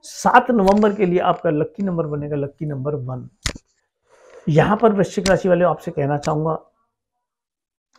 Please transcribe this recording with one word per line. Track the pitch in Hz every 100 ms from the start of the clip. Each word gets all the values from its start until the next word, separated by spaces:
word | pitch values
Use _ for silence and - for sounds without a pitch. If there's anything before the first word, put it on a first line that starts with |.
सात | - - 196 240 254
नवंबर | 240 190 208 208
के | 202 180
लिए | 175
आपका | 175 170 170
lucky | 151 156 -
number | 196 170 156
बनेगा | 147 147 147
lucky | 139 _ 151
number | 139 139 147
one। | 127 127 123 _ - - _ _ _ _ _ _ - - -
यहाँ | 151 151 214
पर | 226
वृश्चिक | 202 180 - 185
राशि | 185 190
वाले | 175
आपसे | 175 156 -
कहना | 156 139 147
चाहूँगा, | 160 151 160 156 _ _ _ _ _ _ _ _ _ _ _ _ _